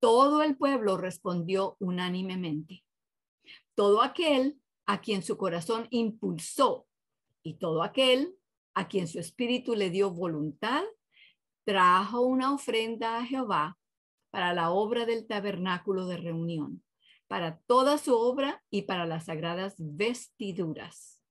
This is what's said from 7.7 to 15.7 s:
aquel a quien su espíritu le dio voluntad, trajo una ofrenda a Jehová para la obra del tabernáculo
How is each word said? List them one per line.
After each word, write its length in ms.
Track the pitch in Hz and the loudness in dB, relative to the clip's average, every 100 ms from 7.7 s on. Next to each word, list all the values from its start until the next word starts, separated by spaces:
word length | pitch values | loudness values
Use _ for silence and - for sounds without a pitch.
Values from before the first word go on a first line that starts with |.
| 160 | 0
aquel 540 | 165 - 262 254 320 370 _ _ _ | -2 2 4 4 2 -6 _ _ _
a 140 | - 180 | -6 -2
quien 200 | 196 170 | -2 -4
su 100 | 175 | -6
espíritu 560 | 165 - 247 247 254 | -10 -4 -2 -2 -2
le 160 | 226 190 | 0 0
dio 220 | 180 202 | 2 0
voluntad, 720 | 170 180 156 151 147 214 277 403 453 _ _ - _ _ _ - | 0 -4 -2 -4 -4 -2 -2 -4 -10 _ _ -20 _ _ _ -2
trajo 540 | 196 180 185 202 240 | 4 6 6 4 2
una 340 | 247 262 262 | 2 2 2
ofrenda 640 | 277 - 220 226 226 226 226 | 0 0 -2 -2 -4 -4 -4
a 60 | |
Jehová 520 | 240 262 240 175 156 - _ _ _ _ _ | -4 -4 -2 0 -2 -6 _ _ _ _ _
para 240 | 202 180 | -2 0
la 160 | 175 165 | 2 2
obra 340 | 180 214 240 | 2 2 0
del 220 | 233 226 220 | 0 -2 -2
tabernáculo 800 | 208 202 190 185 | -6 -4 -2 -2